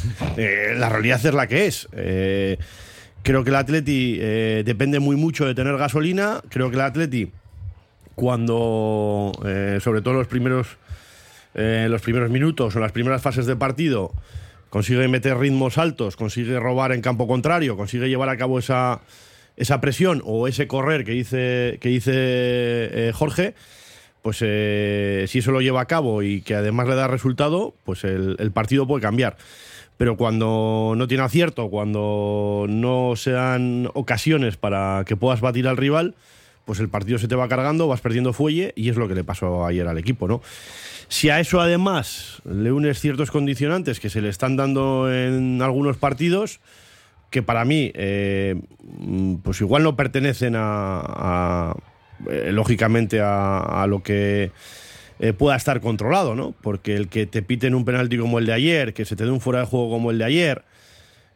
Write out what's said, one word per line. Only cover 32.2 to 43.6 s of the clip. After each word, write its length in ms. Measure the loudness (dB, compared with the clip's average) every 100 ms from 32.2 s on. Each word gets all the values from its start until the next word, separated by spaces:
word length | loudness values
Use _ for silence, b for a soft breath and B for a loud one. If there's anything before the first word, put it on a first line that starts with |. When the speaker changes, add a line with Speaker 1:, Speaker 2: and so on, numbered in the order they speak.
| 0 0 0 0 0
Speaker 2:
no 460 | 0 2 2 0 0
se 140 | 0
dan 580 | 0 2 2 0 0 -2
ocasiones 640 | -4 -2 0 2 2 2 0
para 460 | -2 0 0 0 -2
que 100 | 0
puedas 240 | 2 2
batir 260 | 0 0 0
al 120 | 2
rival, 360 | 2 2 0 -4 b b b b -8
pues 140 | -4
el 100 | -2
partido 260 | -2 -2 -2
se 120 | 0
te 60 |
va 140 | 0 0
cargando, 400 | 0 0 2 2
vas 140 | 0
perdiendo 320 | 0 0 0
fuelle 400 | 2 0 0 -2 -2
y 140 | -2
es 60 | 0
lo 120 | 0
que 60 |
le 100 | -2
pasó 400 | -4 -4 -2 0
ayer 240 | 0 0 0
al 80 | -2
equipo, 320 | -2 -2 0
¿no? 140 | -2 B B B B B B B
Si 220 | 0 4
a 100 | 4
eso 220 | 4 4
además 800 | 4 4 2 0 -2 -8 -14 -16
le 280 | -8 -2 0
unes 280 | 2 2 0
ciertos 300 | -2 0 0
condicionantes 680 | 0 0 0